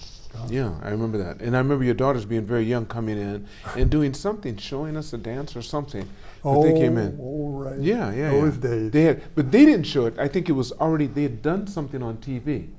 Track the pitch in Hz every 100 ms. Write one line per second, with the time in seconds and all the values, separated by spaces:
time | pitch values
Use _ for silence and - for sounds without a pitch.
0 | - - - 113 120 127 117 76 101 107
1 | 113 107 90 - 117 127 135 139 123 117
2 | 131 127 101 113 104 120 113 120 110 117
3 | 110 104 101 104 101 - - 123 - 151
4 | 143 135 202 214 135 101 - 139 156 156
5 | 151 117 107 127 143 120 113 147 139 101
6 | 98 - - - 143 143 160 160 127 117
7 | 196 147 127 151 147 139 135 139 151 240
8 | 120 113 151 139 151 123 123 117 110 147
9 | 160 127 - - 131 214 302 226 143 143
10 | 117 - 139 185 165 135 117 - 160 160
11 | 139 143 143 110 147 190 202 175 139 135
12 | 120 113 139 123 143 120 80